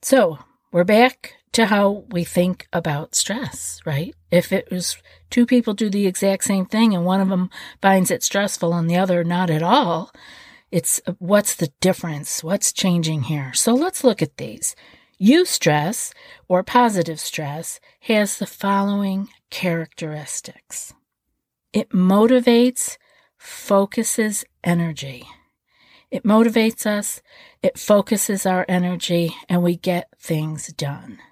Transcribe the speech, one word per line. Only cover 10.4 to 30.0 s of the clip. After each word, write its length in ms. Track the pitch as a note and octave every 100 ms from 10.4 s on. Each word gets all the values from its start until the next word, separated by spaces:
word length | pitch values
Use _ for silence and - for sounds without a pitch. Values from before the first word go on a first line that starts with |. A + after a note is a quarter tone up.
| - - _
it's, 300 | F3 - - - F3+
what's 360 | F3 G#3 G3+
the 180 | - E3 _
difference? 640 | F#3 F3+ F3 D3 D3+ -
What's 260 | D#3+ - -
changing 520 | - G3 F3 D#3+ D#3+
here? 320 | B2+ D3+ C3+
So 180 | - -
let's 320 | A#3+ F4 -
look 160 | C4 G#3
at 160 | D3+ -
these. 400 | C3+ - - - - - _ _
Eustress, 920 | F#3+ D#4 F4+ - - D3 D3+ A3+ - - - - _
or 140 | F3+
positive 560 | F#3+ B3 A#3+ G3 D#3+ D#3
stress, 600 | - - D3 D3 E3 - _ _
has 360 | - G#3+ G3+ -
the 100 | G3+
following 840 | - G3 G3 G3+ G3+ G3+ F#3+ G3 _ _
characteristics. 1400 | - F#3 E3 D#3+ - E3 D3+ D3 - - - _ - - - _ _ _ _ _ _ _
It 180 | G#3 -
motivates, 1080 | F#3 F#3 G3 A3+ B3+ A#3+ A#3 B3 B3 - - _ _ _ _
focuses 1040 | - - - G3 G3+ - A3 - G#3+ G3+ - _
energy. 640 | E3+ F3 E3+ D3 C#3 B2+ - - _ _ _ _ _ _ _
It 140 | A3+
motivates 640 | - G#3+ A#3 A3+ A3+ A3+ A3
us, 360 | G#3 G3+ - _ - - _
it 160 | F#3+ -
focuses 680 | - G#3 G3 G#3 - G3
our 220 | F#3+ F#3 F3+
energy, 680 | F3+ F3+ F3+ - F3 E3+ - -
and 140 | F3
we 140 | F3 F3
get 320 | - F3